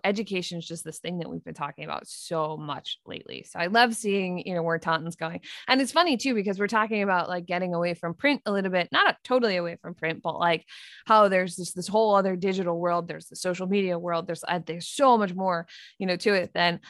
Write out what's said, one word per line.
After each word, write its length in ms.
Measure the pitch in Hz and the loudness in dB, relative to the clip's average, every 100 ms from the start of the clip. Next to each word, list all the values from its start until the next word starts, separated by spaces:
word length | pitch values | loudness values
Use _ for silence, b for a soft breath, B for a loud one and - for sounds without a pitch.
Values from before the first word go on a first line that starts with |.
education 560 | 190 202 202 190 170 170 | -2 -2 -2 -4 -4 -8
is 80 | - | -10
just 180 | 165 156 | -12 -12
this 140 | 156 | -10
thing 180 | 165 175 | -8 -8
that 100 | 160 | -6
we've 160 | 170 | -10
been 120 | 170 160 | -12 -10
talking 300 | 147 - 156 | -10 -10 -10
about 220 | - - | -10 -10
so 480 | - - 165 156 156 | -16 -6 -4 -2 -4
much 440 | 151 135 - - - | -8 -8 -8 -12 -12
lately. 340 | - - 65 - | -14 -12 -14 -14
So 80 | - | -6
I 80 | 175 | 0
love 300 | 226 240 220 | 4 4 2
seeing, 500 | 214 196 185 180 - | -2 0 0 -4 -4
you 80 | |
know, 80 | 175 | -2
where 160 | 165 165 | 0 -2
Taunton's 380 | 170 160 160 170 | 0 -2 -2 -6
going. 260 | 160 175 B B - | -8 -8 B B 0
And 140 | 262 | 2
it's 100 | 269 | 2
funny 240 | 320 349 247 | 2 2 2
too, 200 | 269 226 | 0 0
because 240 | 196 190 | 0 -2
we're 80 | 202 | 0
talking 340 | 220 214 220 | 2 0 0
about, 280 | 196 185 165 | 2 2 0
like, 180 | 180 175 | -4 -4
getting 260 | 180 180 | -4 -2
away 220 | 170 175 170 | -2 -2 -2
from 180 | 170 | -6
print 300 | 170 285 277 - | 0 0 0 0
a 60 | |
little 180 | 202 190 | -2 0
bit, 200 | 180 170 | 0 0
not 160 | 330 392 - | 2 2 2
a, 20 | |
totally 320 | - 254 233 185 | 0 2 2 0
away 200 | 170 170 | -2 -6
from 140 | - 175 | -12 -6
print, 260 | 160 160 | -4 -4
but, 160 | 170 156 | -6 0
like, 300 | 170 165 - B B B - | 2 2 -2 B B B 4
how 220 | 220 208 | 8 8
there's 260 | 185 185 170 | 6 0 -4
this, 180 | 170 | -8
this 140 | - 170 | -8 -2
whole 260 | 208 220 | 2 4
other 220 | 202 196 180 | 4 4 0
digital 420 | 190 190 175 170 | 0 0 0 0
world. 280 | 175 170 170 | 0 0 -2
There's 180 | 156 - | -10 -12
the 100 | - | -6
social 300 | 185 180 185 | -4 -2 0
media 320 | 202 190 175 | 2 2 0
world. 300 | 175 170 175 | -2 -2 -2
There's, 160 | 165 - | -6 -4
uh, 120 | 175 | -4
there's 240 | 165 170 - | -4 -8 -8
so 300 | - 269 233 | 4 6 6
much 160 | 202 | 4
more, 320 | 180 190 170 165 B B _ | 0 -2 -2 -4 B B _
you 80 | 190 | -2
know, 100 | 175 | 0
to 140 | 214 196 | 2 2
it 180 | 175 | 2
than, 260 | - 175 170 b | 2 2 0 b